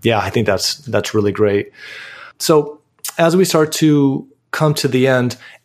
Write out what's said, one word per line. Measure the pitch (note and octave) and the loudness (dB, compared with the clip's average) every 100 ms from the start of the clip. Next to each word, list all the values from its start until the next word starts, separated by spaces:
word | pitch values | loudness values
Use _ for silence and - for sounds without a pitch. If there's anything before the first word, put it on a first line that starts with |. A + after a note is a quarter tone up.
yeah, | A2+ A2 | 0 0
I | F#2+ | 0
think | A#2 G2+ | -2 0
that's, | F#2+ - - | -2 -4 -8
that's | - G#2+ - | -6 -6 -2
really | G#2+ G2+ | -2 -2
great. | G2 G#2+ G2+ - - - - - - - - | 0 0 0 -4 -12 -20 -20 -20 -20 -20 -6
So | - D#3 D3 - _ _ - - | 2 2 0 -6 _ _ -10 -2
as | E3 F3+ | 2 2
we | |
start | F3+ D#3+ D#3 | 2 2 0
to | - D#3 D3 C#3 C3+ - _ _ | 2 2 4 2 0 -8 _ _
come | - D#3 | -2 -2
to | D3 C#3 | 0 -2
the | B2+ C3 | 0 2
end, | B2+ B2 - - - | 2 0 -6 -14 -20